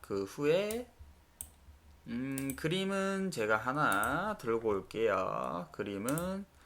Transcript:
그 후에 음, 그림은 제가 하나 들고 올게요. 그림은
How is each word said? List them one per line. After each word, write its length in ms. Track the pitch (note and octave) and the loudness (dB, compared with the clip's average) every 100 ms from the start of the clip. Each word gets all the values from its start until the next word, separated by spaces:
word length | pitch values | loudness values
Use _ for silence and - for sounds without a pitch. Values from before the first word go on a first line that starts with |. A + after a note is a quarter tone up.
그 220 | - G2 | -4 -2
후에 680 | G2 - D3 F3 G#3 A#3 B3 - - - _ _ - - - - - - - | -2 0 2 4 2 -2 -6 -16 -20 -20 _ _ -18 -16 -20 -20 -20 -20 -8
음, 480 | A#2+ C3 C3+ C3+ | -6 -4 -4 -4
그림은 760 | C3 D#3 F#3 F#3+ G3 G3 F#3+ F#3+ | -2 -2 0 0 0 0 0 -2
제가 240 | A#2 G#2+ G#2+ | 0 4 4
하나 800 | B2 C#3+ C3+ G2 A2 D3+ G#3 G3+ | 4 2 2 4 2 0 -2 -2
들고 300 | A#2+ A2+ A2+ | 0 2 2
올게요. 1000 | G2 - G#2 A2 F#2+ F#2+ A1 B1+ E2+ F3 | 0 0 0 2 4 2 -2 -2 -4 -6
그림은 720 | - G2+ G2 A#2 D3+ F3+ G3 G3+ - | -6 -4 -2 0 0 -2 -6 -10 -18